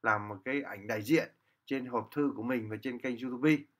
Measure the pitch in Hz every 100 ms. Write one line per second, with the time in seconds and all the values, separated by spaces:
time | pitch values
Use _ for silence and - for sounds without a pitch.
0 | 113 107 104 101 131 139 135 107 104 110
1 | 107 156 - _ _ _ - 135 123 120
2 | 110 147 143 - 117 127 110 107 135 120
3 | 131 117 127 123 147 151 -